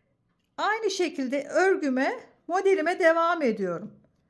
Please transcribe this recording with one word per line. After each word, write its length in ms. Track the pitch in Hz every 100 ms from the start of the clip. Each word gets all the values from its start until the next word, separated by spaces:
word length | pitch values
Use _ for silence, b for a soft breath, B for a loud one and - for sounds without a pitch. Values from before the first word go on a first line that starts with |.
| _ _ _ _ _ -
Aynı 340 | 359 440 427
şekilde 540 | 370 339 - 254 277
örgüme, 760 | - 311 381 370 285 254 311 494 - _ -
modelime 500 | 370 392 311 320 359
devam 440 | 330 330 330 349
ediyorum. 520 | 262 202 185 165 208 - _ _